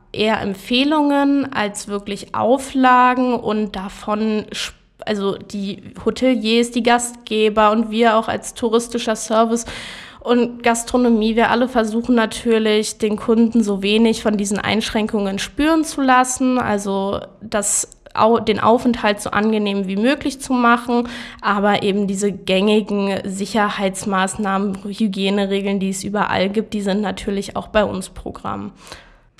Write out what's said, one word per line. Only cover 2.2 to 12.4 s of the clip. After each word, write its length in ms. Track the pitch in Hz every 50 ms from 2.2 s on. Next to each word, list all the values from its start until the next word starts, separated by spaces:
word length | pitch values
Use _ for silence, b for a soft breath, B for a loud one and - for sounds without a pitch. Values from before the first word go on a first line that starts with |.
| - - -
Auflagen 1000 | - 214 220 254 277 269 - - 262 254 254 247 247 247 247 254 254 254 254 240
und 420 | 233 - - 214 214 214 202 -
davon 720 | 196 185 202 - - - - 208 208 220 220 214 214 196 -
sp-, 260 | - - - - - _ _ _ _ _ -
also 320 | - 220 202 196 196 -
die 460 | - - - - 208 196 196 202 - - - - 180 -
Hoteliers, 680 | 233 214 - 247 262 254 220 214 220 226 233 240 240
die 120 | 240 247 226
Gastgeber 880 | 240 240 240 240 - - - - - 214 214 214 214 208 220 214 208 214
und 180 | 226 226 214
wir 260 | 214 226 233 226 220
auch 100 | 220 226
als 280 | - 220 208 - - -
touristischer 640 | - 247 226 214 240 240 240 - 233 240 240 220
Service 500 | 220 - - 220 220 233 220 226 233 233 B B B B B B B B B B B
und 440 | - - 240 240 233 240 240 - -
Gastronomie, 720 | 240 233 233 233 - - 254 247 247 233 214 214 226 220
wir 140 | 233 233 -
alle 160 | - 233 262
versuchen 480 | 247 254 240 220 214 214 233 233 254 254
natürlich, 840 | 233 220 220 226 -